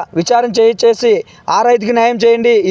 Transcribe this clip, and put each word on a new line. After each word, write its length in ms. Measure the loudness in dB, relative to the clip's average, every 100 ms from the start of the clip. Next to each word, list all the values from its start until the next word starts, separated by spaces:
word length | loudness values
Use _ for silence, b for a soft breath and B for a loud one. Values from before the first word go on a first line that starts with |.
| -2 -6
విచారణ 300 | -2 0 0 0
చేయి-, 180 | 0 2
చేసి 300 | 0 0 0 0 -4 B B -2
ఆ 40 | 0
రైతుకి 260 | 0 0 0
న్యాయం 180 | 0 0
చేయండి, 300 | 0 2 2 0 0